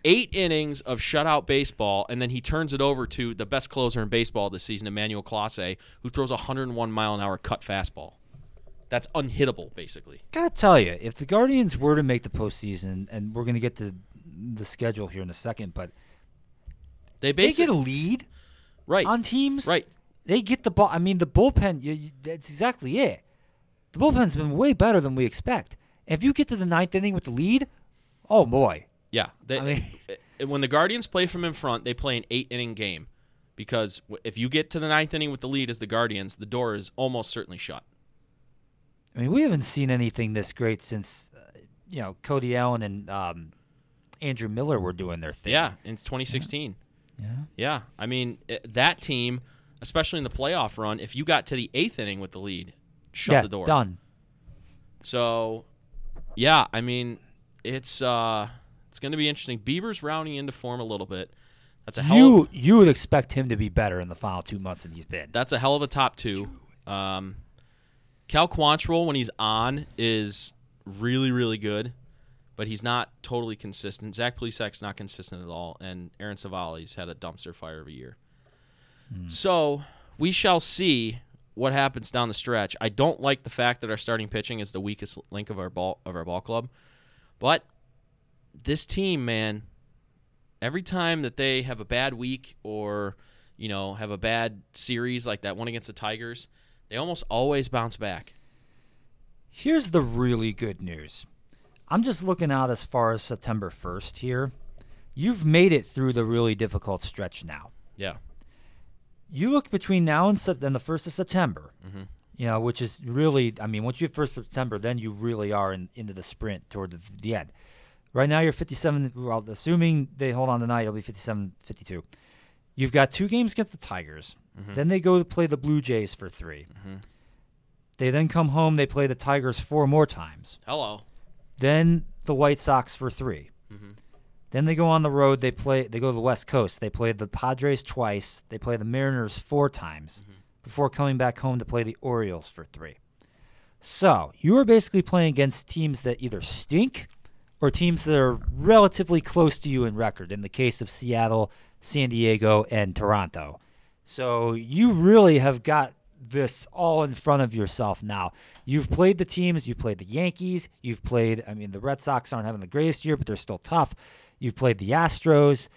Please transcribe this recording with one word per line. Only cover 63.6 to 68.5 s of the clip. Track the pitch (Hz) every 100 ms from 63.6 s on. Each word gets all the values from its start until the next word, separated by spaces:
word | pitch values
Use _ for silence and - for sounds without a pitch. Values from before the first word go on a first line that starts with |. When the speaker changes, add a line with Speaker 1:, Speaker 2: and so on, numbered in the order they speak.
| 104
Speaker 2:
better | 85 101 90
in | 87
the | 85
final | 104 90
two | - 101
months | 92 87
than | 85
he's | 82 76
been. | 90 71
Speaker 1:
That's | 117 127
a | 120
hell | 135 143
of |
a | 139
top | 143 127 -
two. | 113 98 101 - - _ -
Um, | 98 95 95 95 98 - _ _ _ _ _ _ _ -
Cal | 151
Quantrill, | 175